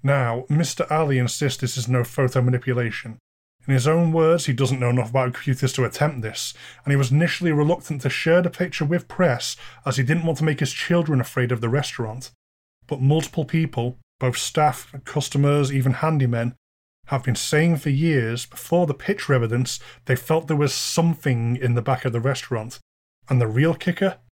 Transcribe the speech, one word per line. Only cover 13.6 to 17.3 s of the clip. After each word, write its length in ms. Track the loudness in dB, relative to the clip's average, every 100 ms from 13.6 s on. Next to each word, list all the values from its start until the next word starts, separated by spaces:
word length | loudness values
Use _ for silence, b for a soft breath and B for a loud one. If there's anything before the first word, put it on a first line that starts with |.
| 0 -2 -4 -6 _ _
both 180 | -2 -2
staff, 540 | -2 2 2 0 -12 -16 -6
customers, 680 | -6 -2 2 2 4 2
even 240 | 0 0 0
handymen, 600 | 0 2 0 0 -4 -6 _ _ _ _ -6
have 160 | -4
been 120 | -2